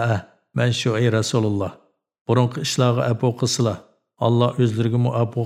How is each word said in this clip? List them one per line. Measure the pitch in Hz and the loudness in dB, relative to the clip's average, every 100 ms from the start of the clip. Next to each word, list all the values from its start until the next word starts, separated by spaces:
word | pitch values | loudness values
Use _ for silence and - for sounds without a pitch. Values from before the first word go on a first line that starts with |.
| 117 | 0
ha, | 104 - _ _ | -2 -4 _ _
men | - 123 | -2 -2
shu, | 117 127 110 | 0 -2 0
ey | 120 | 2
Rasululloh. | 110 107 127 107 101 92 - _ _ _ _ - | 0 0 0 0 -2 -4 -8 _ _ _ _ 0
Burunqi | 120 123 - | 2 2 -2
ishlarga | 143 - 123 120 | -4 0 2 2
afu | 127 113 127 120 | 0 0 -2 -2
qilsizlar, | 117 - 117 95 - _ _ _ | -2 0 0 -2 -10 _ _ _
Alloh | 117 120 120 - | 0 2 2 2
o'zlariga | 120 107 113 120 | 0 0 0 0
mu | 123 | 0
afu | 120 117 117 | 0 -2 -2